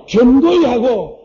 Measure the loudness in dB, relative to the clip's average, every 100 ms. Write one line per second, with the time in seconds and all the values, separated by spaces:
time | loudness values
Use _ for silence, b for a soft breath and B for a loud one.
0 | -6 0 2 2 2 0 0 -2 -2 -4
1 | -6 -16